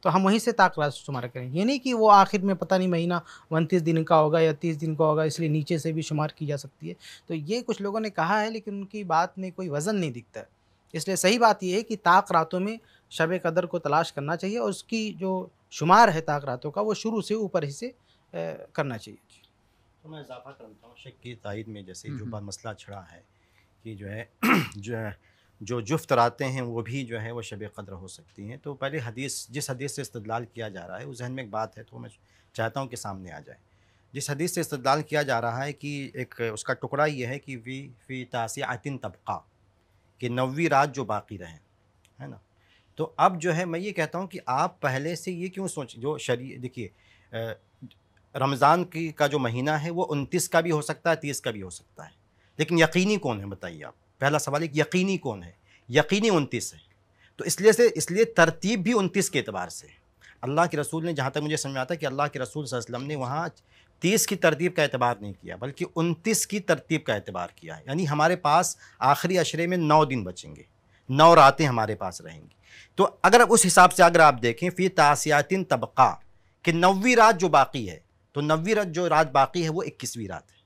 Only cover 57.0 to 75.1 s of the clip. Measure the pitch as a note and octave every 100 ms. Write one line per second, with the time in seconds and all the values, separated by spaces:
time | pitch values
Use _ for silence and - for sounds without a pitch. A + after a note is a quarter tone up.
57 | _ _ _ - - - G#3 A3 A#3+ -
58 | - F#3 G#3 - E3 E3 F#3+ A3+ F3+ A#3+
59 | F#3+ G3+ - C#3+ A2 G2 F2+ - - _
60 | _ _ - _ B2+ D3 E3+ D3 C#3+ E3
61 | E3 D3 C3 D3+ D3+ D3+ C#3 C3+ B2+ E3+
62 | C#3+ C3+ D3 D3 B2 D3+ C#3 B2 A2 A#2+
63 | C#3 D3+ B2 C#3+ E3+ - _ _ _ _
64 | E3+ A3 - G3 E3 D3+ F3 F3 D3 B2+
65 | B2 A2+ G2+ F#2+ F2 F2 B2+ C#3 F3 -
66 | E3 E3 A3 A3 - G#3 - D#3 - D#3
67 | D#3 G#2 - F#2 F2 _ E2 D#3 B2+ D3+
68 | E3 D3+ D#3+ F3 D#3 D#3 F3 - - _
69 | B2+ C#3 F3 F3+ D#3 D#3 E3+ F3+ D#3 D3+
70 | D3+ C3 F2+ - D2+ D2 - _ _ _
71 | - C3+ D#3+ E3+ C3+ C#3 D3+ A#2+ G#2+ G#2
72 | F#2+ F2 E2 E2 - _ _ - - -
73 | G3 - F3+ A#3+ A#3+ A3+ F3+ F#3+ F3+ -
74 | F3 E3+ D3+ B2+ A#2+ A2+ F3 F3 F#3 F#3
75 | D3